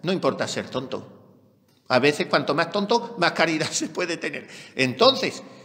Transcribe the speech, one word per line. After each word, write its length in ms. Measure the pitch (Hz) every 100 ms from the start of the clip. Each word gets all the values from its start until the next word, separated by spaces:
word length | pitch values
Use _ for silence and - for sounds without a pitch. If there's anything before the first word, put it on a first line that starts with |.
no 100 | 160
importa 360 | 185 139 - 113
ser 200 | - 101
tonto. 520 | 127 131 - - - - _ _ _ _ _ _
A 80 | 123
veces, 300 | 139 147 185
cuanto 260 | 160 139
más 160 | 165 165
tonto, 460 | 202 202 233 233 -
más 140 | 170
caridad 360 | - 165 156 156
<laughs> 20 |
se 180 | - 311
puede 280 | - 175 160
tener. 320 | 160 143 110 - - -
Entonces, 680 | 131 120 247 269 180 - - -